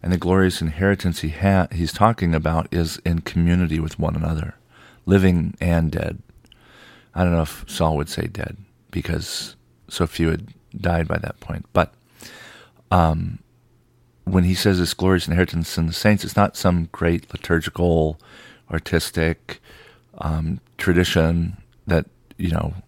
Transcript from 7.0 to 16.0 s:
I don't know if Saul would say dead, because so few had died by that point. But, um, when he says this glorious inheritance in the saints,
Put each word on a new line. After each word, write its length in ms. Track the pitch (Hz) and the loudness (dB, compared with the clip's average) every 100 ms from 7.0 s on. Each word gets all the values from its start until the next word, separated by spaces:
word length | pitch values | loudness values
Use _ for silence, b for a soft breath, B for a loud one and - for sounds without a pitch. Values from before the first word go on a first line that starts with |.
| B | B
I 120 | - 90 | -2 2
don't 80 | |
know 80 | 85 | 2
if 240 | 78 - - | 0 -6 -14
Saul 300 | - 80 78 | -2 0 0
would 100 | 71 | -4
say 200 | - 80 | -6 -8
dead, 280 | - - - - _ _ | -6 -10 -12 -20 _ _
because 680 | 95 - 78 - - - - _ _ _ | -8 -4 -6 -6 -10 -12 -16 _ _ _
so 180 | - 85 | -4 -4
few 220 | - 82 | 0 0
had 240 | 80 101 - _ | 0 -6 -20 _
died 360 | - 90 85 82 | -6 -2 -2 -2
by 80 | 80 | -4
that 240 | - - | -6 -12
point. 240 | - 85 - | -12 -12 -4
But, 200 | - 82 _ _ B B B B B B B _ | -2 -2 _ _ B B B B B B B _
um, 500 | 92 82 80 85 82 _ _ _ _ _ _ _ _ | 2 4 2 -4 -10 _ _ _ _ _ _ _ _
when 220 | - 92 90 | 0 2 2
he 100 | 90 | 2
says 240 | 107 92 | 2 2
this 140 | 85 | 0
glorious 340 | - 92 92 80 | 0 2 2 2
inheritance 500 | 85 87 82 80 - | 0 2 0 -4 -2
in 100 | 82 | -2
the 60 | |
saints, 300 | 82 | 0